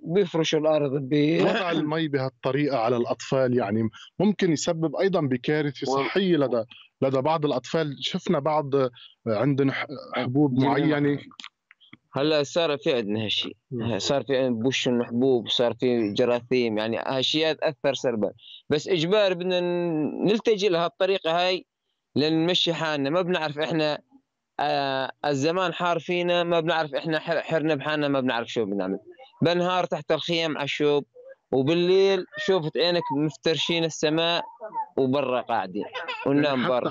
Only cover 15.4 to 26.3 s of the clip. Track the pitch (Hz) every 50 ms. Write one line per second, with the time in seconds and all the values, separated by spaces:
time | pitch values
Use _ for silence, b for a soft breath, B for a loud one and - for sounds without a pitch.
15.4 | 107 - - - 120 117 113 - 131 123 120 117 110 104 98 - 123 120 120 120
16.4 | 120 - 131 127 120 113 104 107 107 113 113 - - - 135 131 123 - - 156
17.4 | 160 156 147 - - 160 139 _ - 139 123 - - 127 117 107 101 90 - B
18.4 | B B B B B - 147 156 - - 190 156 - 175 214 214 202 190 185 170
19.4 | 180 185 180 180 175 175 175 175 175 170 160 151 147 98 - - 110 175 220 208
20.4 | - 233 220 185 202 202 170 165 170 165 - - 190 185 196 180 - 160 165 175
21.4 | 180 185 190 170 - _ _ _ _ _ _ _ _ _ - 120 147 156 160 160
22.4 | 165 175 180 - - 170 160 151 160 156 151 143 135 139 160 185 180 170 185 160
23.4 | 156 151 139 147 156 - 165 156 151 151 147 - - _ _ - _ _ _ _
24.4 | _ _ _ - 139 147 147 143 139 139 135 135 131 - - _ - 147 147 131
25.4 | 139 160 170 190 185 170 156 - 175 175 170 165 - 185 175 175 175 175